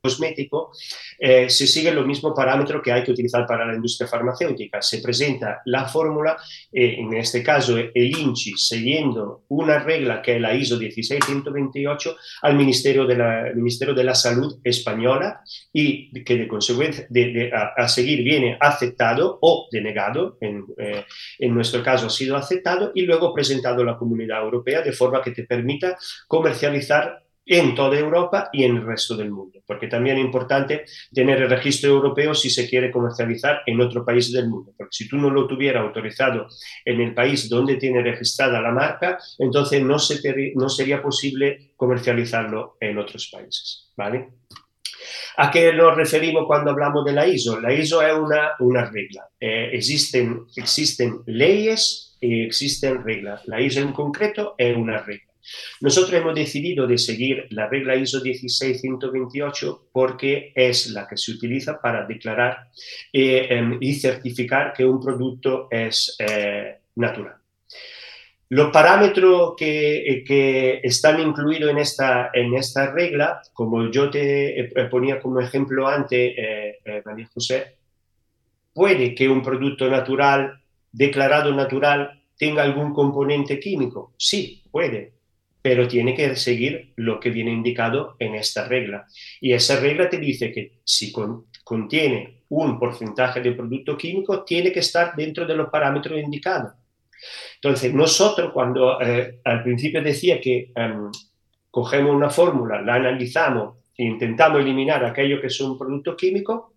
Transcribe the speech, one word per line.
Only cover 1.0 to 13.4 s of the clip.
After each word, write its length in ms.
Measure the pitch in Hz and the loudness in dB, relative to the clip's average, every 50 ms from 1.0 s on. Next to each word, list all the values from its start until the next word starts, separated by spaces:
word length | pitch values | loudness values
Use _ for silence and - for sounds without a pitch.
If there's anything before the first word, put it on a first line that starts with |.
| - - - _ | -16 -20 -10 _
eh, 280 | - 131 127 127 127 | 6 8 8 8 8
se 200 | 123 - - 139 | 6 2 4 4
sigue 240 | 131 - 160 156 170 | 4 4 4 4 2
los 160 | 156 151 131 | 2 2 0
mismos 260 | 135 143 143 156 156 - | 0 -2 0 -2 -2 0
parámetros 460 | 139 131 131 135 139 139 - 123 107 - | 2 2 2 2 2 0 0 -2 -4 0
que 80 | 123 | 2
hay 120 | 120 123 123 | 2 2 2
que 80 | - | 2
utilizar 340 | 123 123 117 120 - 120 120 | 0 0 0 0 0 0 0
para 220 | - 117 113 117 | 0 -2 -2 -2
la 80 | 117 113 | -4 -4
industria 320 | 113 113 120 - - 123 | -4 -4 -4 -4 -4 -4
farmacéutica. 760 | 120 120 117 117 123 127 - 175 156 127 120 104 101 - 101 | -4 -2 -2 -2 -2 -2 -2 -2 -4 -2 -6 -8 -8 -6 -4
Se 180 | - - - - | -2 -2 -4 -2
presenta 640 | - 127 117 123 143 147 127 120 117 104 104 - - | -4 -2 0 0 0 0 0 -2 -4 -6 -6 -6 -4
la 200 | 127 123 131 135 | -2 -2 -2 -2
fórmula, 500 | 123 - 160 160 156 156 151 151 156 160 - - - - - - _ - | -2 -2 0 0 0 0 0 0 0 -2 -2 -8 -20 -20 -20 -20 _ 2
eh, 220 | 131 123 117 110 | 2 4 4 2
en 160 | 120 113 110 113 | -2 -6 -4 -4
este 300 | 113 117 - - 123 120 | -2 -2 -2 -2 0 2
caso 340 | 151 151 143 123 120 120 | 2 2 2 4 2 0
el 140 | 113 117 113 - 120 120 131 147 | 0 -2 0 2 2 2 2 0
inchi, 360 | 165 151 131 113 - - 104 98 | 0 -2 -2 -2 -2 -6 -6 -4
siguiendo 840 | - - - 117 113 113 127 147 160 147 135 117 113 104 98 - - _ _ | -4 -2 -2 -2 -2 -2 0 0 0 0 -2 -2 -2 -6 -8 -10 -14 _ _
una 280 | 139 156 165 156 151 | -4 0 2 2 2
regla 420 | 147 139 156 160 151 135 120 110 107 - | 2 2 0 -2 0 0 -2 -2 -2 0
que 140 | 127 120 | 0 0
es 40 | 117 | 2
la 140 | 117 110 120 | 2 0 0
iso 240 | 135 139 120 120 113 | 0 0 0 -2 -2
dieciséis 440 | 110 104 - 117 113 - 139 139 135 | -2 -6 -8 -8 -6 -4 -2 -2 0
ciento 280 | 139 139 139 139 147 | 0 -2 -4 -4 -4
veintiocho, 680 | 139 143 139 131 135 139 139 143 147 143 - 165 165 - - - - - | -4 -4 -4 -4 -4 -4 -4 -4 -4 -4 -6 -8 -8 -10 -16 -18 -12 0
al 140 | - 151 143 | 2 4 4
Ministerio 500 | 143 139 135 123 123 - 139 131 135 131 | 6 4 4 2 2 2 2 2 4 4
de 100 | 127 123 | 4 2
la, 360 | 120 120 117 113 113 | 2 2 0 0 -2